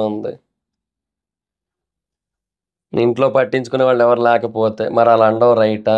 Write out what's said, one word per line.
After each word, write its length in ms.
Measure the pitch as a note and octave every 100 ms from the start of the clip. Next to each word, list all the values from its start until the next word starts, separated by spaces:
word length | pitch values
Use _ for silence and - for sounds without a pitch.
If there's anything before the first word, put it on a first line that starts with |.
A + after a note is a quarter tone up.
| G#2+
అంది. 280 | G#2+ A#2 - _ _ _ _ _ _ _ _ _ _ _ _ _ _ _ _ _ _ _ _ _ _ _ _ _
ఇంట్లో 340 | - A#2+ A#2+ C3+
పట్టించుకునే 540 | C3 B2+ C3+ A#2+ C3
వాళ్ళు 200 | C3 B2
ఎవరు 180 | A#2+ A#2+
లేకపోతే 680 | A#2+ A#2 A2+ A2 A2 G#2+ G#2+
మరి 200 | A2+ A#2
అలా 180 | A2+ A2
అనడం 260 | A2+ A#2+
రైటా 420 | A2+ A2 G#2+ G#2+